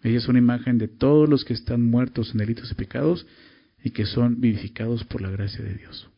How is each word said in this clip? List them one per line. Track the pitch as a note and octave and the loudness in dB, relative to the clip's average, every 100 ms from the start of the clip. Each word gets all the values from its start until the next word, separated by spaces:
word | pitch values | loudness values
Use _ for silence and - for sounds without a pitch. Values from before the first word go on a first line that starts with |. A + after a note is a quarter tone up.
Ella | A#2 A#2+ | 0 0
es | A#2 | 2
una | B2+ | 4
imagen | A#2+ A#2+ B2 A#2+ | 4 2 0 0
de | G#2+ | 0
todos | - C3 D3+ D3+ | -2 4 6 6
los | C#3 | 4
que | - | 0
están | A#2 - A#2+ | -8 -4 0
muertos | A#2 A#2 B2 - A2+ | 2 2 0 -4 -4
en | A2+ | -2
delitos | G#2+ A2+ - | -4 -4 -8
y | |
pecados | - - A#2+ D3+ E3+ - _ - _ _ _ | -10 -8 -2 -2 -2 -6 _ -20 _ _ _
y | - | -10
que | - G#2+ | -4 -4
son | - A#2+ A#2+ | 0 0 2
vivificados | B2 G2+ F#2+ - A2+ A#2 | 0 0 -6 -8 -6 -6
por | - - | -6 -8
la | F#2+ | -6
gracia | G2 G2+ G2+ | -6 -6 -8
de | G#2 | -10
Dios. | F#2 - - - | -10 -14 -20 -20